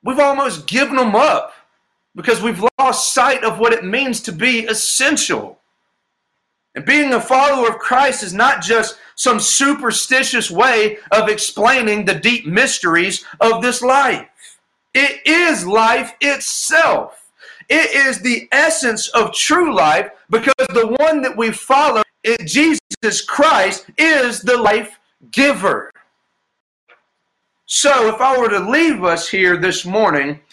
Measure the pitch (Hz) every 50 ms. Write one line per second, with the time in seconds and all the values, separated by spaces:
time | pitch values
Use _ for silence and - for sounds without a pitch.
0 | _ 220 262 302 285 277 277 269 277 254 180 156 147 - 196 254 285 - 277 262
1 | 254 220 196 226 285 302 190 - - - - _ _ _ _ _ _ _ _ _
2 | _ _ _ - 165 - 226 175 202 233 196 170 208 240 _ - 269 262 240 -
3 | - - - 262 240 277 262 262 214 220 - 202 226 233 233 226 180 185 208 262
4 | 277 262 226 - - 226 170 156 220 254 247 226 220 220 220 - - - - -
5 | - 294 311 220 - - 160 110 104 92 - _ _ _ _ _ _ _ _ _
6 | _ _ _ _ _ _ _ _ _ _ _ _ _ _ _ - 151 - 277 302
7 | 294 269 247 220 - - 262 262 277 285 277 262 240 226 - - - - 254 254
8 | 277 269 254 - 214 180 175 202 240 269 277 - 160 180 233 226 220 220 - -
9 | - - _ - - 254 233 214 - - - - 277 277 294 302 269 233 - -
10 | - - 262 262 262 - - 233 - - 170 180 240 262 240 220 214 214 214 -
11 | - - 196 220 214 208 214 214 - - - - 208 240 269 262 233 214 208 208
12 | 196 185 190 156 147 226 240 226 - 147 175 220 269 - - - - 170 165 170
13 | 180 196 - - - - - _ 214 226 226 233 226 247 233 - 240 254 262 277
14 | 277 254 180 - - _ _ _ - - - _ _ _ _ _ _ _ - 262
15 | 285 277 277 - - 226 320 339 349 330 294 190 175 180 202 220 220 226 247 254
16 | 247 - - _ 277 285 277 - - - - - - - 311 320 330 269 - -
17 | - - - - - _ _ _ - - - - - - 269 311 311 - - 277
18 | 277 269 262 180 190 247 240 226 233 _ 247 277 311 320 320 - 262 240 220 -
19 | - - - 240 214 175 - - - - 302 359 359 311 226 190 160 151 156 180
20 | 202 - - _ _ _ 175 233 - 269 262 - 262 - 180 - 453 220 240 262
21 | 302 320 311 294 262 254 - 208 233 226 - - - - 269 277 302 294 240 220
22 | - _ _ _ - 220 233 226 165 151 160 277 311 330 294 - _ _ - _
23 | - 214 196 - - - - 285 285 320 294 214 190 196 196 - - - _ -
24 | 311 320 311 285 247 240 220 - - 240 247 240 180 202 214 233 226 - - _
25 | _ _ _ _ _ - - - 277 285 269 180 185 185 127 104 - - _ _
26 | _ _ _ _ _ _ _ _ _ _ _ _ _ _ _ _ _ _ - _
27 | _ _ _ _ _ _ _ _ _ _ _ _ _ - - - - 285 277 254
28 | 226 214 214 226 254 262 269 254 240 220 208 196 180 208 262 311 339 320 269 196
29 | 180 175 170 165 - - - 190 185 180 180 160 170 185 170 - - 175 190 220
30 | 220 185 156 143 139 143 147 151 _ _